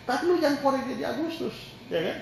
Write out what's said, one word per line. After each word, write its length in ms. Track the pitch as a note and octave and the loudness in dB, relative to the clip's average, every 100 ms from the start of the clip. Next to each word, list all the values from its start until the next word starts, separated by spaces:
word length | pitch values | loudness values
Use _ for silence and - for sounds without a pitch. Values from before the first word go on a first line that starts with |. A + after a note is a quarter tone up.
Tapi 200 | - C4 E4 | 0 0 4
lu 80 | F4 | 4
jangan 140 | D4+ C#4+ | 4 4
korek 240 | C#4 C4 A#3+ | 2 2 -2
dia 60 | - | -4
di 60 | - | -2
Agustus, 480 | - E4 E4 A#3+ - - - - | -2 -2 -2 -6 -6 -14 -16 -4
ya 120 | E3+ | 0
kan? 140 | F3 - | 0 -4